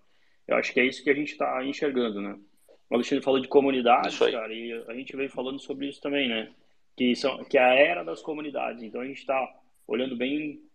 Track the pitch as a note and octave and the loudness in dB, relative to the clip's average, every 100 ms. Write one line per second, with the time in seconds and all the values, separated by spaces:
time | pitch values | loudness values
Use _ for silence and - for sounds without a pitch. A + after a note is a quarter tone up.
0 | - _ _ _ - A#2+ - B2+ C3 - | -14 _ _ _ -2 0 2 2 2 0
1 | D3 C#3 D3 - C#3 C3 C3+ C#3+ D3 B2+ | 0 0 -2 -4 -4 -2 -6 -4 -2 0
2 | A#2 G2+ G2+ G2+ - _ _ - - A#2+ | -2 -2 -8 -10 -18 _ _ -20 -2 -2
3 | A#2+ C#3 C3+ C3+ B2+ D3 C3+ C3 A#2 C3+ | 0 0 2 2 4 4 6 4 6 6
4 | F3 D3 A#2 B2 A2 A2+ A#2 A#2 A#2 A#2+ | 4 2 2 2 -6 -8 -8 -10 -10 -12
5 | C3+ C3+ C3+ C3 B2+ C#3 - C3+ C#3 C#3 | -10 -8 -6 -6 -6 -8 -10 -8 -10 -8
6 | D3 C#3+ C3 A2 G#2+ - _ _ _ - | -4 0 0 -2 -6 -14 _ _ _ 0
7 | B2 A#2+ C3+ A#2+ B2 C3+ B2+ C3 D#3 F3 | 2 2 0 -4 0 4 6 6 6 2
8 | E3 D#3 - D#3 D3+ C3+ B2 A#2 A2 A#2+ | -6 -8 -8 -8 -8 -6 -6 -8 -10 -10
9 | C3 C3+ - C3 B2 - _ _ - A#2 | -10 -8 -2 -2 -2 -8 _ _ -6 -4
10 | C3 A#2+ B2+ D3+ D3+ C3+ - | -2 -2 -2 -2 -4 -10 -18